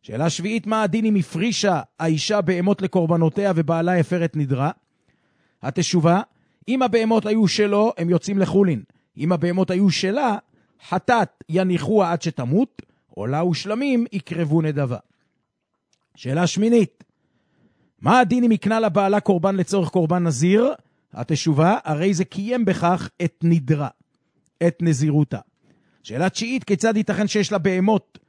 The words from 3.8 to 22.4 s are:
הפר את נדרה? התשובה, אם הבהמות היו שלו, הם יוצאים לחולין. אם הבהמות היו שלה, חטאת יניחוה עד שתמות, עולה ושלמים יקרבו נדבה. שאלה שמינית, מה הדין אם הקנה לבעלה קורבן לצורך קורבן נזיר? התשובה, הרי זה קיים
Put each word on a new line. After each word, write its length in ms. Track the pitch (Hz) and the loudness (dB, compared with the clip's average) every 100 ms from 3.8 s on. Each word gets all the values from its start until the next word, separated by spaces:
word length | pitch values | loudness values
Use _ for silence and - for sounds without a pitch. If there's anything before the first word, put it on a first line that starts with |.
| 170 180 | 0 0
הפר 260 | 151 180 | 0 -2
את 100 | 165 | -2
נדרה? 360 | 156 139 131 147 - _ _ _ _ _ _ _ _ | -4 -2 -2 -2 -6 _ _ _ _ _ _ _ _
התשובה, 600 | - - 165 180 160 180 - _ _ _ - | -6 -4 0 2 4 2 -2 _ _ _ -6
אם 140 | 262 | -2
הבהמות 440 | 247 226 220 220 | 2 2 2 0
היו 220 | 214 220 202 | 2 2 2
שלו, 460 | - 208 202 220 - | 2 2 2 0 0
הם 120 | 170 | 0
יוצאים 300 | 175 - 196 | 0 0 0
לחולין. 440 | 170 190 190 127 - _ _ - | 2 4 2 0 -6 _ _ -6
אם 140 | 156 | -2
הבהמות 400 | 175 175 180 185 | 0 0 -2 -2
היו 180 | 180 196 | 2 2
שלה, 480 | 143 190 240 262 208 _ _ _ _ - | 2 -2 0 -2 -2 _ _ _ _ -6
חטאת 540 | 180 - 233 - _ - | -4 0 0 0 _ -4
יניחוה 600 | 165 185 170 143 214 170 | -2 0 -2 2 2 2
עד 100 | 170 | -2
שתמות, 600 | 165 - 120 175 269 - _ _ _ | -4 -6 -2 0 0 -6 _ _ _
עולה 360 | - 107 147 | -8 -4 -2
ושלמים 600 | 180 143 190 220 277 247 233 | -2 -2 -4 -4 0 0 0
יקרבו 500 | 196 - 165 156 165 | -6 -8 -6 0 0
נדבה. 360 | 156 143 131 120 _ _ _ _ _ _ _ _ _ _ _ | 0 -2 -4 -6 _ _ _ _ _ _ _ _ _ _ _
שאלה 320 | _ 127 147 175 | _ -6 -2 0
שמינית, 560 | 185 220 233 185 _ - _ _ _ _ _ _ _ _ _ | 0 2 2 2 _ -20 _ _ _ _ _ _ _ _ _
מה 180 | 143 247 | 2 4
הדין 240 | 214 247 | 4 2
אם 80 | 233 | 2
הקנה 280 | 214 202 226 | 2 0 0
לבעלה 400 | 214 170 196 208 | 0 2 2 2
קורבן 360 | - 180 190 | 2 0 0
לצורך 340 | 196 175 196 165 | 0 -2 -2 0
קורבן 340 | 185 160 180 | 0 0 0
נזיר? 500 | 170 123 175 202 254 311 _ _ _ | 0 0 2 4 2 -2 _ _ _
התשובה, 640 | - 123 147 160 147 165 214 | -12 -4 -2 0 2 2 2
הרי 300 | - 151 190 | -2 -2 0
זה 120 | 175 | 0
קיים 400 | 190 - | -2 -6